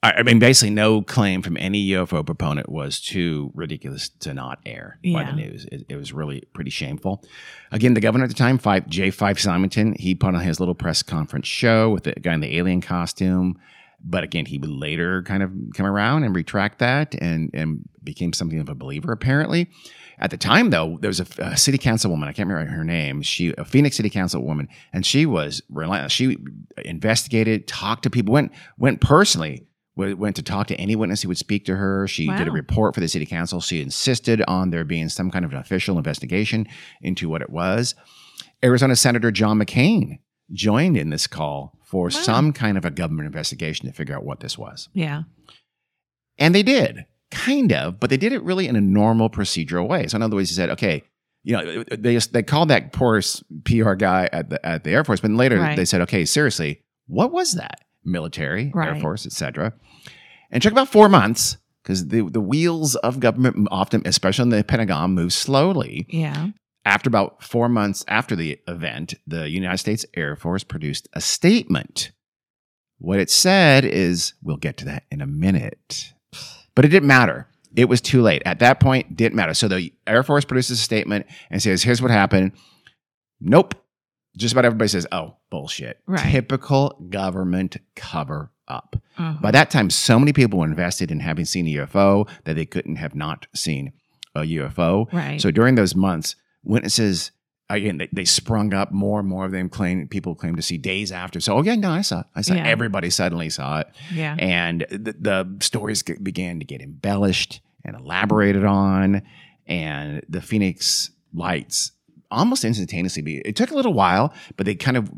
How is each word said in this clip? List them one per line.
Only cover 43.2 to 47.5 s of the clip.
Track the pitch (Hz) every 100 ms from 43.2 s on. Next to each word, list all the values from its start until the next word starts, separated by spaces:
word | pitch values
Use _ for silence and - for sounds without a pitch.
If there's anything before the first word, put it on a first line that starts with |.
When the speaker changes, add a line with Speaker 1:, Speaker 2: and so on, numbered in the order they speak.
| 76
Speaker 1:
investigation | 76 78 - 80 78 67
to |
figure | - 71 69
out |
what | 69 65
this | 62 -
was. | - - -
Speaker 2:
Yeah. | 190 160 143 160 _ _ - _ _ _ _ _ _ _ _
Speaker 1:
And | 151 185
they |
did, | 208 269 151 - - _ _
kind | - -